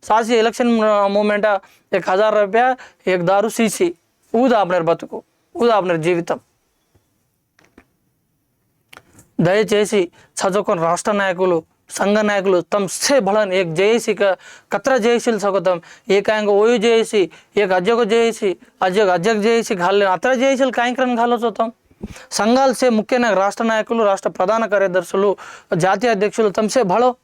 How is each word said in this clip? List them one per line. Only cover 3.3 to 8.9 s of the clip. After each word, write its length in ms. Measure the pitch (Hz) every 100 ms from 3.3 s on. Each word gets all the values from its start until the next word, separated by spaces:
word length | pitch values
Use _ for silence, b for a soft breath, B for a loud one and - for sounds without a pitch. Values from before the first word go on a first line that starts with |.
| 196 208 -
సీసీ. 320 | 226 - 175 - _ _ _
ఊదా 240 | 226 254 233
అప్నర్ 220 | 185 180 165
బతుకు, 280 | 165 - 190 - _ _ 349
ఊదా 180 | 240 214
అప్నర్ 200 | 180 170 160
జీవితం. 320 | 175 175 160 _ _ _ _ _ _ _ _ _ _ _ _ _ _ _ _ _ _ _ _ _ _ _ _ _